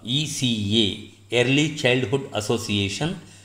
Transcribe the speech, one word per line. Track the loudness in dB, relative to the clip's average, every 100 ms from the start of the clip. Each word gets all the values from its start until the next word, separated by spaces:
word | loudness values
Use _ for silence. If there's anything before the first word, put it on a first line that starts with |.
| -6
ఈసీఏ, | -4 -4 -2 0 0 2 2 2 0 -10 -20 -2
ఎర్లీ | 2 4 4 2 2 2
చైల్డ్‌హుడ్ | 2 2 -2 -2 -6
అసోసియేషన్ | -2 -2 0 -2 -2 -2 -6 -6 -12 -20